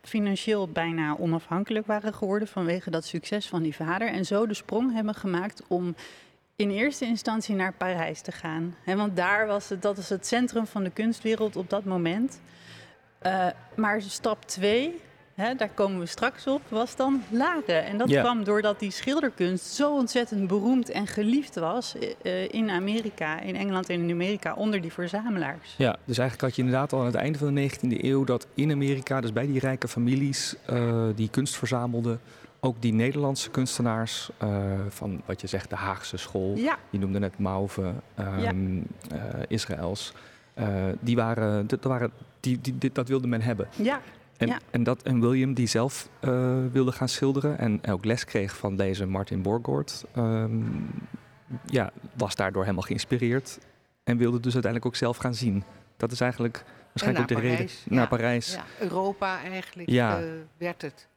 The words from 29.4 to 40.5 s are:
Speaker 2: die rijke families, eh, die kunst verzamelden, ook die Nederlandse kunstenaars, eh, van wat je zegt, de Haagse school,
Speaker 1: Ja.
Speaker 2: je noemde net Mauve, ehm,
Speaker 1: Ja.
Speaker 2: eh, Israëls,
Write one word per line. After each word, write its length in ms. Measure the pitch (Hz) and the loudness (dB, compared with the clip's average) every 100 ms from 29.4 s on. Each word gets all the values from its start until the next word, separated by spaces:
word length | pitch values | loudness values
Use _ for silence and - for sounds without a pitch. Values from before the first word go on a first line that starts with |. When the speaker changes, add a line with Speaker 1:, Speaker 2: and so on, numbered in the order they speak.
| 139 | 0
Speaker 2:
die 140 | 135 | 2
rijke 280 | 131 131 - | 2 0 -2
families, 680 | - 120 131 139 135 - - - | 2 4 4 2 0 -4 -6 -2
eh, 380 | 123 120 117 113 | 2 2 4 2
die 140 | 107 110 | 2 2
kunst 260 | - 143 - | 2 0 -2
verzamelden, 640 | 123 123 123 117 117 113 - - - - | 0 0 0 0 0 -2 -8 -20 -20 -2
ook 220 | 127 113 | -2 2
die 100 | 117 | 4
Nederlandse 580 | 110 123 147 143 135 - | 4 4 2 0 0 -2
kunstenaars, 800 | - 127 - 120 110 113 - - - | 0 0 2 0 0 -2 -4 -8 -4
eh, 100 | 107 101 98 98 101 | 0 0 0 -2 -4
van 340 | - 104 90 | -6 -6 -6
wat 160 | - 92 | -6 -6
je 60 | 98 | -4
zegt, 240 | 95 - | -4 -4
de 60 | 92 | -4
Haagse 400 | 98 95 - - | -4 -4 -6 -10
school, 380 | - 101 95 101 | -6 -2 -2 0
Speaker 1:
Ja. 220 | 269 320 - | 0 -2 -4
Speaker 2:
je 80 | 101 | -2
noemde 200 | 95 98 | 0 0
net 200 | 98 - | -2 0
Mauve, 540 | 98 95 98 - 92 120 - | 0 0 -2 -2 -4 -4 -8
ehm, 260 | - 98 95 | -6 -4 0
Speaker 1:
Ja. 100 | 95 92 95 92 - - - | 0 0 0 -2 -4 -10 -10
Speaker 2:
eh, 80 | 76 - - - | -8 -6 -6 -2
Israëls, 640 | 110 - 85 85 101 - - - - - | -2 -2 -4 -4 -4 -8 -14 -20 -20 -16